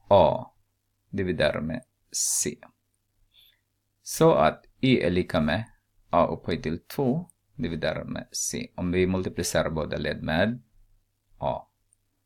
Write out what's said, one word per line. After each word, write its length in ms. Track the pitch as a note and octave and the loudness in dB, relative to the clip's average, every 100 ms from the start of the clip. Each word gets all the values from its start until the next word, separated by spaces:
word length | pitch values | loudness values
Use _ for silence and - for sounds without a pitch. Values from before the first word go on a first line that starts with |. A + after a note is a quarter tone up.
| - | 4
A 420 | G2+ D#2 - - _ _ _ _ _ _ | 6 6 4 -6 _ _ _ _ _ _
dividerar 500 | G2 F#2 D#2+ D2 - | -4 -2 0 0 0
med 220 | D#2 E2 - _ _ | -4 -8 -10 _ _
C. 440 | - - - - - - _ _ _ _ _ _ _ _ _ _ _ _ _ | -6 -4 -2 -4 -6 -12 _ _ _ _ _ _ _ _ _ _ _ _ _
Så 300 | - - D#3+ | -10 2 4
att 320 | - D#2 - _ _ | 6 4 2 _ _
Y 200 | C3 B2 | 2 4
är 100 | E2 | 4
lika 300 | F2+ E2+ F2 | 0 0 0
med 240 | D2+ E2 A2+ _ _ _ _ | 0 -2 -4 _ _ _ _
A 160 | F2 E2 | 2 2
upphöjt 360 | E2 - E2+ | 0 -6 -4
till 160 | D#2 E2+ | -4 -8
två 520 | - - C3+ C#3+ F3+ _ _ | -8 -4 -2 -2 -4 _ _
dividerat 540 | - - E2 D#2 - - | -8 -6 -4 -4 -4 -6
med 200 | - - | -10 -10
C. 380 | - - - - | -8 -6 -6 -8
Om 180 | - F2+ | -6 -2
vi 140 | F2+ F#2 | 2 2
multiplicerar 640 | F#2 F#2 E2+ F2 E2 D#2 | 2 -2 -4 -2 -2 -2
båda 260 | D#2+ D2 - | -2 -4 -4
led 260 | D2 - | -4 -4
med 400 | C#2+ D#2+ G2+ B2 - _ _ _ _ _ _ - | -2 0 0 -2 -10 _ _ _ _ _ _ -8
A. 280 | C#2+ A#1 - _ _ _ _ _ | -6 -6 -8 _ _ _ _ _